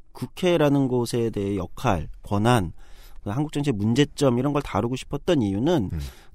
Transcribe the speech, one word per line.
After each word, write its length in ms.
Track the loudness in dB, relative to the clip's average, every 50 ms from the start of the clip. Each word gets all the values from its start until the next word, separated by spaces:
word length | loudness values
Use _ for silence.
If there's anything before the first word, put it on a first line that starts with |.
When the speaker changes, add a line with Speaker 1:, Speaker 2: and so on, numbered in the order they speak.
| -20 -18 -12
Speaker 1:
국회라는 760 | -10 -10 -10 -6 -2 2 2 4 4 4 4 4 4 2 2
곳에 400 | 2 0 0 0 0 0 0 0
대해 260 | -2 -2 -2 -2 -2
역할, 520 | -2 -4 -6 -6 -2 0 0 0 0 -2 -6 -10 -12 -6
권한, 500 | -2 0 2 4 4 4 4 2 -2 -6 -12 -16 -16 -18 -18 -18 -16 -16 -10 -8
그 60 | -6
한국 220 | -4 -4 -4 -4 -2
정치의 200 | -2 0 0 0
문제점 640 | 0 0 2 4 4 4 2 2 2 2 2 4 2
이런 120 | 0 0 0
걸 80 | -2
다루고 340 | -2 -2 -2 -2 -2 -2 -2
싶었던 440 | -6 -8 -8 -8 -4 0 2 2 4
이유는 480 | 2 2 0 2 2 2 2 2 0 0 -4
Speaker 2:
음. 60 | -6 -6 -8 -10 -14 -20 -14